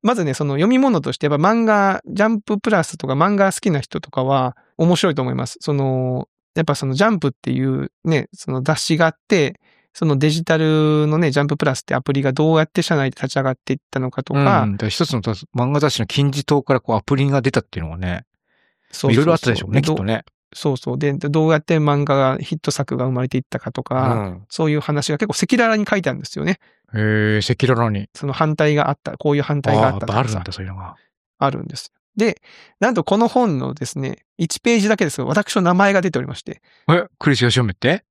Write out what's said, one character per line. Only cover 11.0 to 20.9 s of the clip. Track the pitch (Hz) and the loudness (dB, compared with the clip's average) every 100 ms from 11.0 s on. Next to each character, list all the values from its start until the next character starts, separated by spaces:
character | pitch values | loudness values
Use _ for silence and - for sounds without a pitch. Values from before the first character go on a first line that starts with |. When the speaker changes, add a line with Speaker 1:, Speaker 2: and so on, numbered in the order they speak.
| 151 | 2
Speaker 1:
の | 156 | 2
ね、 | 165 | 2
ジ | 135 | 2
ャ | |
ン | 143 | 0
プ | 143 | 0
プ | |
ラ | 143 | -2
ス | 131 | -2
っ | |
て | - 131 | -2 -4
ア | |
プ | 127 | 0
リ | 139 | 0
が | 135 | 0
ど | 135 156 | 2 2
う | 160 | 2
や | |
っ | 156 | 2
て | - | -2
社 | 165 | 0
内 | 160 135 | 0 0
で | - | -4
立 | 135 | -4
ち | |
上 | - | -2
が | 135 | -2
っ | 127 | -4
て | - | -4
い | 135 | -6
っ | _ | _
た | 135 | -6
の | 127 | -4
か | - | -6
と | 131 | -4
か。 | 143 143 185 | 0 2 2
Speaker 2:
う | 113 | 2
ん、 | |
う | |
ん。 | 101 | -2
で、 | 107 | -4
一 | - | -2
つ | 165 | -2
の | 123 | -2
た-、 | 104 104 - 120 | -4 -6 -6 -4
漫 | 123 | 0
画 | 147 | 2
雑 | 147 | 0
誌 | - | 0
の | 107 | -2
金 | - 139 | 0 0
字 | 139 - | 0 0
塔 | 143 | 0
か | - | 2
ら | 131 | 0
こ | - | 2
う | 110 | -2
ア | |
プ | - 139 | 0 0
リ | 139 | 2
が | 139 | 2
出 | 127 | 0
た | - | -2
っ | |
て | - - | -4 -10
い | |
う | 80 | -8
の | |
は | 82 | -6
ね、 | 90 90 - _ _ _ _ _ _ | -6 -6 -10 _ _ _ _ _ _
Speaker 1:
そ | - 120 | -4 2
う | |
そ | |
う | |
そ | |
う。 | |
Speaker 2:
い | 113 | 4
ろ | |
い | 156 | 4
ろ | |
あ | 165 | 2
っ | |
た | - | 2
で | 104 | -2
し | |
ょ | 92 | 0
う | |
ね、 | 107 | 0
Speaker 1:
で、 | 151 | 0
Speaker 2:
き | |
っ | 151 | -2
と | |
ね。 | 98 113 - _ _ | -2 -4 -6 _ _
Speaker 1:
そ | - 151 | -6 -4
う | 131 | -4
そ | - | -4